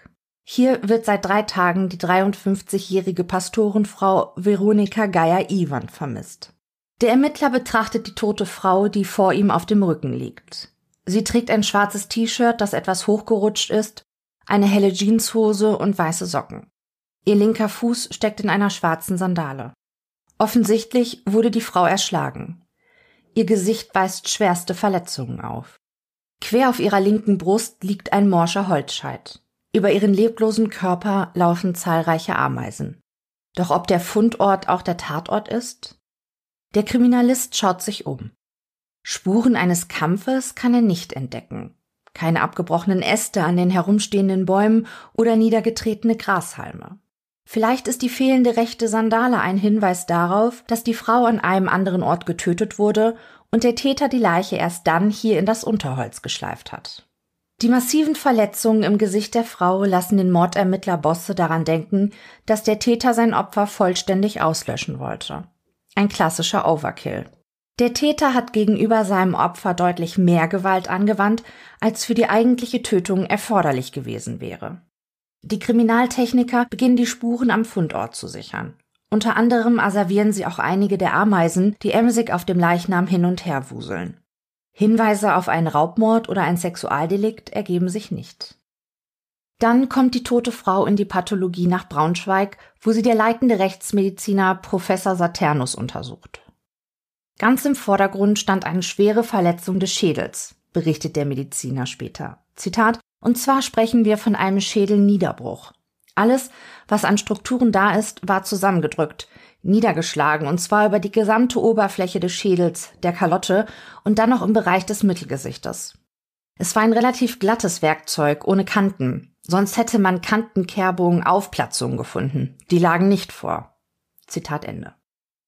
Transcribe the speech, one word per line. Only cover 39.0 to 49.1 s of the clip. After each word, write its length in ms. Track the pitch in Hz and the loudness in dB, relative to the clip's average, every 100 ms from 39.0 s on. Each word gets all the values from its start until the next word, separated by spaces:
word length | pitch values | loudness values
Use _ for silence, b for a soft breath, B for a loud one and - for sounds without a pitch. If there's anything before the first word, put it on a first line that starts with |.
Spuren 520 | - - 185 214 247 220 | -12 -6 0 2 2 2
eines 320 | 180 175 - | 2 0 -4
Kampfes 680 | - 156 196 - 262 - - | -4 -2 0 0 -2 -4 -4
kann 180 | 247 | 2
er 80 | 240 | 4
nicht 320 | 220 170 - | 2 0 -6
entdecken. 600 | - 135 117 - 110 - _ _ _ _ | -10 -10 -10 -12 -14 -14 _ _ _ _
Keine 280 | - 165 165 | -6 -2 0
abgebrochenen 600 | 170 - 170 170 196 185 | 0 -4 -2 -2 0 0
Äste 400 | - 214 - 202 | 0 -2 -2 -2
an 120 | 160 175 | 0 2
den 140 | 180 | 2
herumstehenden 760 | 185 180 208 - 202 190 190 185 | 2 2 0 2 0 0 0 0
Bäumen 420 | 190 214 226 226 B B | 2 4 2 0 B B
oder 220 | - 233 226 | 0 2 4
niedergetretene 800 | 226 220 220 226 220 214 226 226 | 4 2 0 -2 -4 -2 0 0
Grashalme. 840 | - 185 170 - - - - 196 _ _ _ _ - | 0 -2 -4 -12 -14 -16 -18 -20 _ _ _ _ -6
Vielleicht 440 | 220 220 262 - | 0 2 0 -2
ist 120 | 247 | -4
die 80 | 247 | -4
fehlende 460 | 247 262 262 240 233 | 0 2 4 4 2
rechte 320 | 233 - 226 | -2 -2 -2
Sandale 500 | 220 220 | 0 2